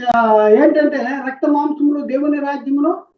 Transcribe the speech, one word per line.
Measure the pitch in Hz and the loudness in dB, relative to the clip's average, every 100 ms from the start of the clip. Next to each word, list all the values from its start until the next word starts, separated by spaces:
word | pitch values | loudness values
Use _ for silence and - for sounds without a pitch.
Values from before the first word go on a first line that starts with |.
| 247 233 | -2 0
ఆ, | 226 214 214 | 4 4 4
ఏంటంటే | 226 320 302 294 277 | 4 4 4 0 -2
రక్త | 240 277 262 262 302 | -6 -6 -8 -6 -2
మాంసములు | 294 302 - 285 294 | 0 -2 -2 -2 -2
దేవుని | 233 262 294 294 | -4 -4 -2 -4
రాజ్యములో | 277 285 277 285 311 359 - | -4 -6 -4 -2 -2 -2 -8